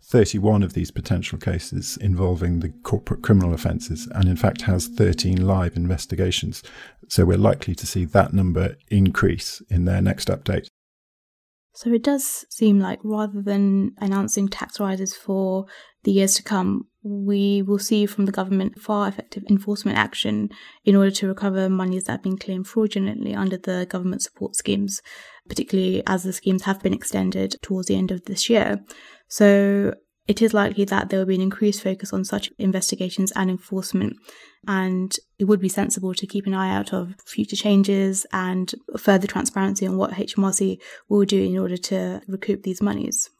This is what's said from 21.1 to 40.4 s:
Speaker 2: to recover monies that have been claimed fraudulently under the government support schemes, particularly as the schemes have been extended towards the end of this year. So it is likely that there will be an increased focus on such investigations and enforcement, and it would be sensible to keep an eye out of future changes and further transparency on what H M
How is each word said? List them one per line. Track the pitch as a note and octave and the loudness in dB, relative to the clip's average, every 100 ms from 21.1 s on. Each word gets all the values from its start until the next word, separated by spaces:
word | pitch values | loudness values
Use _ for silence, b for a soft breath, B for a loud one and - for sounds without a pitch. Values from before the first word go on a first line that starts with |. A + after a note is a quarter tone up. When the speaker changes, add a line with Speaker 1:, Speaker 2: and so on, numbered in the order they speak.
Speaker 2:
to | G3 G3 | 2 -4
recover | F#3+ G3+ F#3+ F#3+ | -2 -2 0 0
monies | F#3+ F#3 F#3 | 0 0 -4
that | - | -4
have | - | -4
been | G3 F#3 | -4 -6
claimed | - F#3 F#3+ | -6 -8 -4
fraudulently | - G#3+ G#3 G3 G#3+ G#3 | -2 0 0 -4 -4 -6
under | G3+ F#3+ F#3 | -2 -2 -4
the | F#3 F3+ F3+ | -4 -4 -4
government | F#3 F3+ F3+ | -4 -4 -4
support | - _ G3 G3 | -8 _ -8 -6
schemes, | - G3+ G3+ G3 B B B B _ | -2 -2 -2 -6 B B B B _
particularly | - - F#3+ F#3 F#3+ - | -8 -2 0 0 -2 0
as | F#3 | -2
the | F3+ | -2
schemes | F#3 - F#3 | -4 0 0
have | F#3+ G3 | 0 -2
been | G3 | -2
extended | F#3+ - G3+ F#3 F#3 F#3+ - | -4 -4 -2 -2 -2 -4 -6
towards | - F#3+ F#3 | -6 -6 -2
the | G3 | 0
end | F#3 | 0
of | F3+ | -2
this | F3+ G3 - | -6 -4 2
year. | A#3 - G3+ - B B B B | 2 2 -4 -8 B B B B
So | - G#3 G3+ G3+ G3+ G3+ - _ _ - | 4 6 8 4 2 0 -4 _ _ -4
it | G#3 | 2
is | A3+ | 4
likely | G#3+ G3+ G3 | 4 0 0
that | G3 G3 F#3+ | 0 0 0
there | F#3+ | -2
will | F#3 | 0
be | F#3 | 2
an | |
increased | F#3+ F#3+ G#3 G3+ | 0 2 0 0
focus | G3 F#3+ - | -2 -4 -6
on | F#3+ | -6
such | F#3+ G3+ - _ | -4 -4 -6 _
investigations | F#3+ F#3 - F#3+ F#3 - F#3+ | -2 0 -2 -4 -6 -2 -2
and | - F#3+ | 0 -2
enforcement, | F#3 - F#3+ F#3 F#3+ G3 - B B B B - | -2 -4 -6 -4 -4 -4 -6 B B B B -4
and | F#3+ F#3 F#3 F#3 - _ _ | -2 0 -2 -4 -6 _ _
it | |
would | G3 G#3 | 4 4
be | F#3 | 4
sensible | F#3+ G3 G3 F#3+ | 0 -2 -2 -4
to | F#3 G3 | -6 -4
keep | G3+ G3 | -6 -2
an | |
eye | F#3+ F#3+ | -2 0
out | G3 G3+ | -2 -2
of | F#3+ F3 F#3+ - | -6 -6 -12 -12
future | - G#3+ G3 | -6 -4 -2
changes | G#3 G3+ G3 G3 G3 F#3+ - | 4 4 6 4 2 -2 -4
and | G3 F#3 F#3 F#3 - - - | -4 -2 -2 -4 -8 -10 -4
further | - F#3+ G3 | 4 4 4
transparency | - - - G3 G3 F#3 | -2 -4 -2 -2 0 -2
on | F#3 | 0
what | G3 F#3+ | -2 -2
H | G#3 | -4
M | - | 0